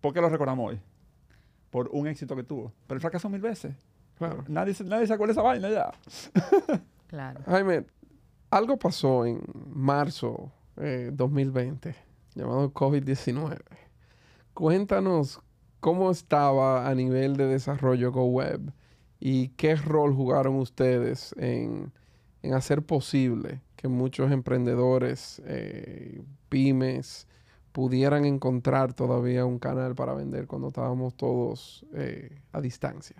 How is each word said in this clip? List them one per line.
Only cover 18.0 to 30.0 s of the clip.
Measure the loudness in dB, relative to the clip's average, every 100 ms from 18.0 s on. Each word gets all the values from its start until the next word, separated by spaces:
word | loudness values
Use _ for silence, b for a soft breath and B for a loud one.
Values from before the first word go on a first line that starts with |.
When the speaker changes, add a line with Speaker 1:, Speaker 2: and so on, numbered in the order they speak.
| 2
Speaker 2:
GoWeb | 2 2 2 0 -4 -8 -12 b b b _
y | 0 0 0
qué | 0 2 2
rol | 2 2 4
jugaron | 2 2 2 2 0
ustedes | -2 0 2 4 0 -4 -8 -6
en, | -4 -2 -4 -6 -10 -16 b b b _
en | -2
hacer | -2 0 -2
posible | 2 -2 0 2 2 0 -4 -10 _ -8
que | -2
muchos | 0 -2 0 2
emprendedores, | 2 2 0 2 2 4 4 2 -4 -8 -16
eh, | -10 -8 -8 -10 -12 -14 -14 -16 -18 -20 _
pymes, | 2 4 4 0 -4 -8 -16 -20 b b b _
pudieran | -4 0 4 4 4
encontrar | 4 2 0 0 2 2 0
todavía | 0 0 0 2 0
un | 0 -2
canal | -4 -4 -4
para | -4